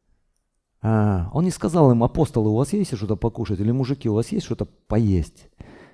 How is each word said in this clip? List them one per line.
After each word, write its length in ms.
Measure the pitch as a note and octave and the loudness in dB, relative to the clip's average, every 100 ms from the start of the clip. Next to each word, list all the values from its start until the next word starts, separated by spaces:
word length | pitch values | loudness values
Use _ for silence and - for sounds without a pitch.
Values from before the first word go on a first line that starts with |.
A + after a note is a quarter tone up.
| _ _ _ _ _ _ _ _ | _ _ _ _ _ _ _ _
А, 480 | A2+ A2 G#2 F#2+ E2+ | -2 2 2 0 -2
он 120 | D3 | -2
не 60 | F3+ | -2
сказал 400 | - G#3 E3+ C#3 | -2 0 4 6
им: 140 | A#2 | 6
"Апостолы, 460 | A#2+ E3+ D3+ A#2+ G#2+ | 2 0 0 0 0
у 40 | |
вас 180 | A2 C#3+ | 2 0
есть 240 | G#3 F#3 G2+ | -2 -2 -4
что-то 200 | G2+ G#2 | -4 -2
покушать?" 420 | A2+ - A2 F#2+ | -4 -4 -6 -2
Или: 140 | G#2+ | -2
"Мужики, 360 | B2+ B2 C#3 A#2 | 0 -2 -4 -2
у 60 | |
вас 140 | G#2 - | -2 -2
есть 180 | G#3+ - | -4 -6
что-то 200 | A2+ - | -6 -8
поесть?" 800 | _ - G#2+ G#2+ F2+ D2+ - - - - - - | _ -4 0 2 0 -2 -10 -20 -20 -20 -20 -20